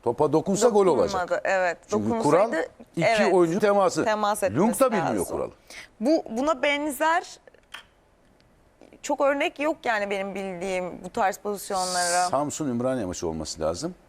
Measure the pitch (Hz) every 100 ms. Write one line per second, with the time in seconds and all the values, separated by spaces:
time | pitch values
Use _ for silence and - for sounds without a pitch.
0 | 120 - 147 156 165 196 240 208 190 135
1 | 90 185 175 170 - 190 185 165 - 214
2 | 208 233 220 165 226 311 - _ 233 -
3 | 170 226 190 185 170 180 208 202 185 160
4 | 131 214 208 208 190 107 214 208 262 220
5 | 165 101 - - 64 - _ - - _
6 | 220 320 - 226 285 294 294 285 302 262
7 | 311 339 370 - - _ _ - _ _
8 | _ _ _ _ _ _ _ _ - -
9 | - 277 285 285 330 - 294 311 - 214
10 | 202 196 196 190 190 175 190 180 180 -
11 | 180 - 196 196 208 202 - 190 185 180
12 | 175 175 180 135 147 - 151 117 127 131
13 | 92 87 85 80 78 80 78 87 165 180